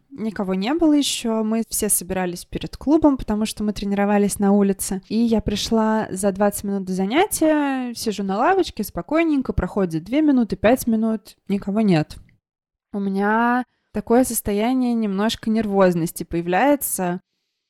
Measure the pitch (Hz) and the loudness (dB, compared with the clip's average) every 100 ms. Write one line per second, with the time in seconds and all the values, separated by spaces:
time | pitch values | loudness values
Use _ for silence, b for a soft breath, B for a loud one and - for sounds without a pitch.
0 | _ 277 220 - 190 185 208 330 320 294 | _ -10 -6 -4 -2 -2 -2 2 2 2
1 | 269 - 233 220 220 226 220 - 214 - | 0 -2 -2 -2 0 -2 -4 -4 -2 -2
2 | 180 190 180 175 - - 160 - - 320 | -2 -4 -4 -6 -10 -10 -10 -6 0 4
3 | 311 269 - 214 214 - 214 202 202 202 | 4 2 -2 -2 -2 -2 -4 -4 -2 0
4 | 202 208 202 - 196 202 196 190 - 190 | 2 4 2 2 4 4 4 0 -4 -6
5 | - 220 233 214 208 202 - 226 220 220 | -4 0 2 0 0 -4 -2 0 2 0
6 | - 190 202 190 208 208 202 196 185 185 | -2 -2 -2 0 0 0 -4 -6 -4 -2
7 | 190 277 415 - 311 302 285 262 247 226 | 0 2 0 2 2 2 0 -2 -6 -6
8 | 226 202 196 196 302 381 330 - 208 170 | -6 -4 -2 0 2 2 0 -4 -8 -8
9 | - 311 330 285 254 202 185 208 185 160 | -2 0 2 0 -2 -2 -2 -2 -2 -2
10 | 180 277 302 262 214 196 202 254 - 220 | -2 2 4 4 0 0 2 2 2 0
11 | 220 220 - - - 196 196 202 214 160 | 0 -4 -8 -16 -6 -4 -2 0 4 2
12 | - - - _ _ _ _ _ _ 202 | 0 -8 -20 _ _ _ _ _ _ -6
13 | 196 196 202 220 240 247 247 _ _ 214 | -4 0 0 2 2 0 -4 _ _ -8
14 | - 240 262 226 - 202 226 262 247 233 | 2 2 2 -2 -4 -2 0 0 0 0
15 | 214 190 220 - 226 220 220 196 185 170 | 0 0 -2 -2 -2 0 0 4 4 4
16 | 165 - 175 170 170 180 269 285 - - | -2 -6 -6 -4 0 2 2 2 -2 -4
17 | 180 180 - _ _ _ | -4 -6 -10 _ _ _